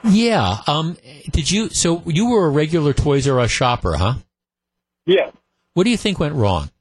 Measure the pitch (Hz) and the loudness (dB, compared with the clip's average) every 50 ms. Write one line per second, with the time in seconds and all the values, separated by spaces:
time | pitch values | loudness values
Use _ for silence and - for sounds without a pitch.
0 | - 226 190 214 233 233 226 185 113 92 92 101 - - 147 151 160 160 175 - | 2 4 4 4 4 2 2 0 0 0 -2 -4 -2 -4 -2 -2 -2 -4 -6 -10
1 | _ - 139 143 - - - - 147 135 170 208 226 - - - - 175 170 170 | _ -20 -20 -18 -16 -4 -4 -2 -2 0 -2 -2 -2 -2 -4 -2 0 0 0 -2
2 | 170 170 156 160 220 240 247 214 185 156 139 147 156 156 165 170 147 143 135 - | -2 -4 -2 0 0 2 2 2 2 2 2 0 0 0 0 0 0 0 0 2
3 | - 147 143 143 127 139 135 127 120 110 - - 135 123 120 120 - 92 80 73 | 2 2 2 2 2 2 2 2 0 0 0 0 0 0 0 -2 -2 -4 -2 0
4 | 92 104 127 127 - _ _ _ _ _ _ _ _ _ _ _ _ _ _ _ | 0 -2 -2 -4 -8 _ _ _ _ _ _ _ _ _ _ _ _ _ _ _
5 | _ - 185 185 127 98 - _ _ _ _ _ _ _ _ 165 190 233 240 202 | _ 0 2 2 2 -2 -6 _ _ _ _ _ _ _ _ 0 0 0 0 0
6 | - 208 190 - 170 147 151 143 107 101 92 82 71 71 _ _ | -2 -4 -2 -2 -4 -4 -2 0 0 0 0 -2 -4 -6 _ _